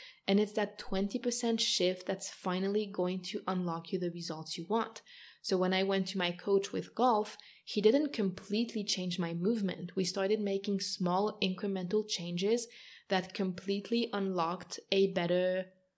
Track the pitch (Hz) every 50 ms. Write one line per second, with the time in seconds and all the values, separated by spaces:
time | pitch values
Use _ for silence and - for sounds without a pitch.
0 | - - - _ _ - 196 196 214 208 - - 208 202 - - - - - 190
1 | 196 202 - 240 - 247 240 - - 233 226 226 - - - - 185 180 185 180
2 | - - 196 190 - - - - - 185 180 185 190 196 202 214 214 202 196 -
3 | 180 180 185 190 180 - - 208 - - 190 185 180 175 165 165 170 - - 180
4 | 180 175 170 175 170 - 160 156 156 - - - 170 175 208 233 - 226 226 -
5 | - - - - - - - _ - - 196 185 185 185 185 185 196 190 196 190
6 | 190 190 - 190 180 175 175 175 - - 202 196 196 - - 190 - - - -
7 | 233 254 233 208 214 - - - - - - - _ - - 214 196 214 233 285
8 | 311 285 - - 208 190 180 - - - 202 214 233 226 - 220 202 208 - -
9 | 180 180 175 185 175 165 170 170 175 202 240 226 202 185 - - 156 175 - -
10 | 190 180 - 196 190 190 214 214 208 202 196 196 196 - 202 190 196 - - -
11 | 185 175 180 185 202 214 208 - - 190 185 - - 202 196 190 180 175 202 214
12 | 208 208 - - 170 175 175 170 185 202 226 240 233 - - - - - - -
13 | - - 196 185 180 180 - - 196 185 180 180 - 190 202 202 202 - 233 233
14 | 233 226 - 202 196 190 190 180 165 165 175 190 - - - - - _ 202 196
15 | 196 190 175 180 175 175 180 180 180 185 185 185 185 185 - _ _ _ _